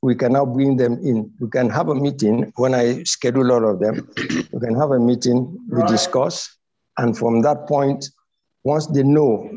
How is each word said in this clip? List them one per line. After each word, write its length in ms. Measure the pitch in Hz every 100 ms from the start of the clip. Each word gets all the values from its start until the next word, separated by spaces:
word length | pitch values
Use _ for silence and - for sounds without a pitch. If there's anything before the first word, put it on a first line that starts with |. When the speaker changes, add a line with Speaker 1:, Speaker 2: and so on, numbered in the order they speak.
Speaker 1:
we 100 | 131 120
can 180 | 123
now 120 | 139 135
bring 320 | 127 139 131
them 220 | 120 120
in. 300 | 156 113 104 -
We 100 | 117
can 180 | 131 120
have 180 | 110 143
a 60 | 131
meeting 560 | 143 135 107 120 - -
when 180 | 131 127
I 260 | 120 131
schedule 480 | - - 123 131 127
all 160 | 120 110
of 120 | 92
them. 280 | 107 - - - - - -
We 60 | -
can 160 | 117 117
have 160 | 151
a 80 | 127
meeting, 580 | 120 123 127 123 131 190 240
we 80 | 123
Speaker 2:
Right. 80 | 104
Speaker 1:
discuss, 680 | 110 - 123 131 - - _ _ _ _ -
and 180 | 120 110
from 240 | 117 117
that 260 | 139 147 -
point, 420 | 143 139 139 - - _ _ _ _
once 220 | 135 156 156
they 140 | 143
know, 460 | 135 151 139 104 -